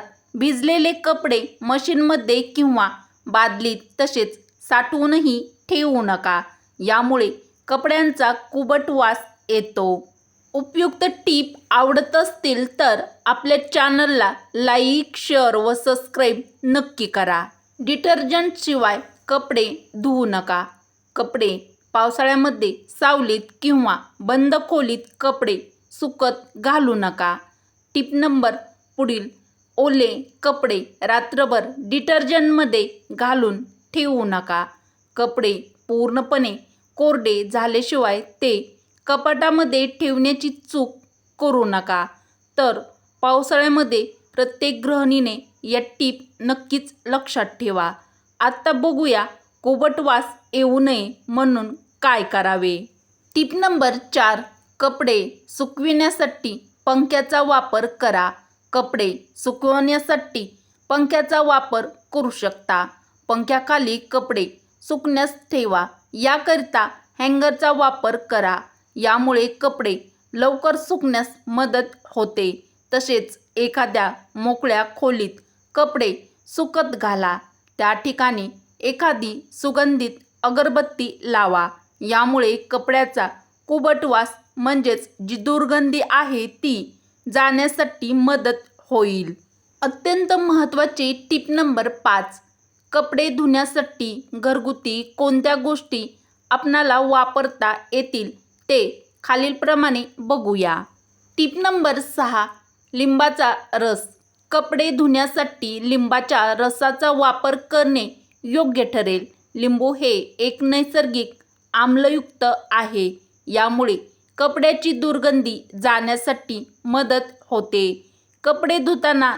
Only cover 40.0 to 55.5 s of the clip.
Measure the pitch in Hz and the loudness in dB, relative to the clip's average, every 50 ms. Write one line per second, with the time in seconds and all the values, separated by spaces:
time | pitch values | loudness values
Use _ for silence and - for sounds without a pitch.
40 | 330 277 269 262 262 277 285 277 294 294 269 - _ - - 294 262 240 - - | -2 -2 0 2 2 2 0 0 -4 -6 -8 -8 _ -6 -4 -4 -4 -4 -6 -16
41 | _ _ _ _ _ _ _ - 294 294 269 247 226 208 196 190 185 - 185 180 | _ _ _ _ _ _ _ -4 -2 0 2 2 2 2 0 -2 -2 -2 -2 -2
42 | 175 202 - _ _ _ _ _ _ _ - - 262 247 220 - - - - _ | -2 -4 -10 _ _ _ _ _ _ _ -2 0 2 2 2 -2 -6 -14 -20 _
43 | _ _ _ - - 254 262 269 277 269 330 285 285 294 285 302 294 233 233 220 | _ _ _ -2 0 2 2 2 2 2 2 2 4 4 4 2 2 2 0 -2
44 | 226 - - _ _ _ - - 254 254 - - 277 285 262 226 226 262 294 285 | -2 -4 -8 _ _ _ -2 -2 -2 -2 -2 -2 -2 -2 -2 -2 -2 -2 0 2
45 | 277 262 269 269 254 233 214 220 - _ _ _ - 214 233 240 240 - - - | 2 2 2 2 2 0 -4 -6 -14 _ _ _ -8 -4 -2 -2 -4 -4 -6 -4
46 | 285 254 254 254 - _ _ - 220 247 262 262 262 - 277 285 285 - - _ | -4 -4 -4 -6 -14 _ _ -8 -4 -4 -4 -4 -4 -6 -6 -6 -6 -8 -20 _
47 | - 233 254 277 269 - - 262 208 185 - - 240 208 196 180 170 170 190 - | -6 -4 -4 -4 -4 -4 -4 -4 -4 -4 -6 -8 -6 -4 -2 -2 -2 -4 -4 -8
48 | _ _ _ _ _ _ _ - 233 254 247 - - 320 302 254 247 330 311 262 | _ _ _ _ _ _ _ -2 -2 -2 -2 -2 -2 -2 0 0 0 0 0 0
49 | 311 294 247 208 208 - - - _ _ _ _ - 247 269 240 277 302 294 - | 0 2 2 0 0 -4 -8 -20 _ _ _ _ -2 0 0 2 2 0 0 0
50 | 302 277 254 240 269 - - - _ _ - 262 262 254 254 269 269 269 262 220 | 0 2 2 2 0 -4 -12 -20 _ _ -2 0 2 2 4 4 2 2 2 0
51 | 202 202 254 _ _ - 233 247 269 262 254 233 214 214 262 - _ _ _ - | -4 -6 -10 _ _ -6 -2 0 2 2 2 0 -2 -6 -10 -14 _ _ _ -2
52 | - 269 247 226 190 - - 196 185 190 190 190 180 180 175 170 208 - _ _ | 0 0 2 2 0 -2 -2 0 0 2 0 0 0 -2 -2 -4 -8 -12 _ _
53 | _ _ _ _ _ _ - 311 311 262 302 370 381 381 359 311 277 254 226 247 | _ _ _ _ _ _ -2 -2 -2 0 -2 0 0 0 2 2 2 0 0 -2
54 | - - - 285 226 214 214 214 247 - _ _ _ _ _ - - 277 262 - | -6 -4 0 2 4 2 2 0 -4 -12 _ _ _ _ _ -2 -2 -2 -2 0
55 | 285 240 226 208 185 - - - _ - | 0 0 2 0 0 -2 -10 -18 _ -14